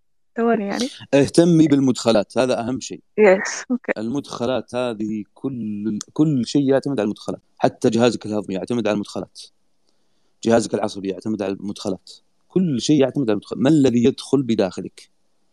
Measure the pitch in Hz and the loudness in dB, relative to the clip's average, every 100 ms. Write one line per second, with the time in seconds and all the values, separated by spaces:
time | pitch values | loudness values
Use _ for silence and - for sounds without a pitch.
0 | _ _ _ - 233 226 202 202 254 - | _ _ _ -4 0 0 -2 -6 -8 -10
1 | - 139 135 - 175 160 156 139 131 120 | 0 2 4 4 6 6 6 4 2 0
2 | 120 110 98 113 127 117 113 135 - 85 | 2 2 0 0 0 0 -4 -6 -8 -14
3 | _ - 208 190 - - - 240 - - | _ 2 4 4 0 -8 -6 -6 -4 -6
4 | 110 143 - - 120 127 - 123 123 107 | -4 -6 -6 -6 -2 -4 -4 -6 -4 -4
5 | 107 107 101 _ 135 120 107 104 107 104 | -6 -6 -10 _ -8 -6 -8 -6 -6 -6
6 | - - 156 135 113 143 135 135 143 127 | -6 -2 0 0 0 0 2 0 0 -2
7 | 107 101 - 87 _ - 135 - 127 113 | -2 -4 -8 -12 _ -4 -4 0 -2 2
8 | 120 104 107 104 98 95 90 120 104 104 | 2 0 -6 -8 -6 -6 -6 -4 -2 -2
9 | 98 101 87 - - _ _ _ _ _ | -4 -10 -12 -14 -20 _ _ _ _ _
10 | _ _ _ _ 113 113 107 110 107 101 | _ _ _ _ 2 2 2 0 0 0
11 | 95 90 113 104 98 98 98 98 104 95 | -8 -6 -6 -4 -4 -4 -8 -8 -6 -6
12 | - - _ _ _ 180 185 123 - 131 | -10 -20 _ _ _ 0 0 0 2 2
13 | 131 139 117 104 - - 131 156 131 120 | 2 0 0 -2 -4 -2 2 4 4 4
14 | 123 127 - 135 123 110 95 - 87 - | 2 0 0 0 2 0 -2 -4 -12 -14
15 | - _ _ _ _ | -20 _ _ _ _